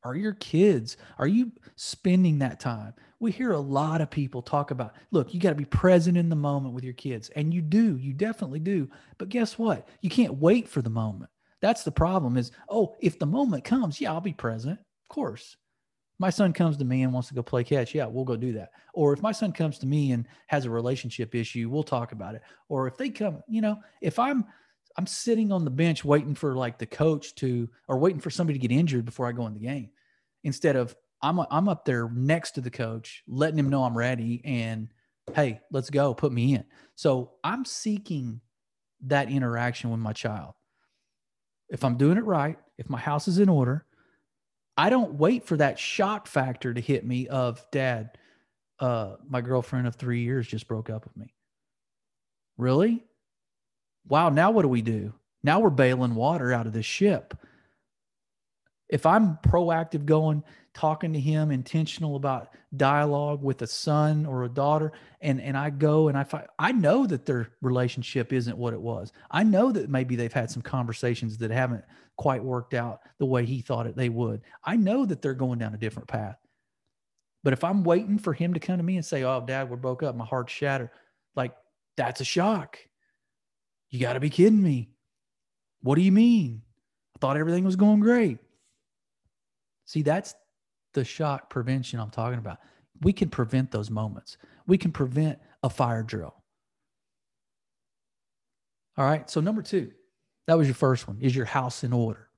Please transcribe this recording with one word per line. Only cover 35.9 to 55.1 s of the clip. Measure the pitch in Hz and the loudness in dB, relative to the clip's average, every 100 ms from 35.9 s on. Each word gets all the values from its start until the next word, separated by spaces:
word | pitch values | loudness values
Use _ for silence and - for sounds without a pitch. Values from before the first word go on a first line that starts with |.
go, | 143 143 | 0 2
put | 113 147 | 2 0
me | 120 123 | 2 2
in." | 127 - _ _ - | 2 -2 _ _ -2
So | 156 131 123 _ | 0 0 -2 _
I'm | - 226 | -6 -4
seeking | 262 - 214 208 208 160 123 113 _ _ _ _ _ _ 131 | -6 -6 -4 -4 -4 -6 -6 -10 _ _ _ _ _ _ -2
that | 143 127 | 0 0
interaction | 135 123 117 120 120 120 | -2 -2 -2 -4 -4 -6
with | 113 | -4
my | 110 | -4
child. | 107 113 104 71 - _ _ _ _ _ _ _ _ _ _ _ | -4 -6 -6 -12 -20 _ _ _ _ _ _ _ _ _ _ _
If | 143 | -2
I'm | 135 120 | -2 4
doing | 143 185 | 4 4
it | |
right, | 220 170 143 156 _ - | 2 0 0 -4 _ -16
if | - | -8
my | 127 | -6
house | - 147 - | -2 -2 0
is | 180 | 4
in | 196 | 6
order, | 160 123 147 _ _ _ _ _ _ _ _ _ - | 6 4 0 _ _ _ _ _ _ _ _ _ 2
I | 170 | 4
don't | 254 202 | 4 2
wait | 143 160 240 | 2 4 4
for | - 160 | 0 2
that | 143 - | 2 0
shock | - - 196 214 - | -6 0 0 0 -2
factor | 151 131 123 131 | -2 -2 -2 -4
to | 120 | -4
hit | 113 135 113 | -2 -2 0
me | 123 127 | -4 -2
of, | 135 123 117 - | -2 -2 -4 -6
"Dad, | 143 131 117 110 - _ _ _ _ _ _ | -2 -2 -2 -8 -16 _ _ _ _ _ _
uh, | 127 117 101 98 - | -2 0 -4 -10 -6
my | 131 | -6
girlfriend | 120 127 123 131 123 | 0 -2 0 -2 -2
of | |
three | 117 123 120 | -4 -4 -2
years | 120 131 117 | -2 -2 -4
just | 113 - | -8 -6
broke | 110 110 | -8 -6
up | 110 | -10
with | - - | -12 -18
me." | 107 _ _ _ _ _ _ _ _ _ _ _ _ - | -20 _ _ _ _ _ _ _ _ _ _ _ _ -4
Really? | 123 135 214 233 _ _ _ _ _ _ _ _ _ _ - | 2 4 4 0 _ _ _ _ _ _ _ _ _ _ 0
Wow, | 143 170 | 2 4
now | 147 185 | 4 4
what | 220 | 4
do | 151 | 4
we | 123 | 2
do? | 113 110 101 | 0 -2 -4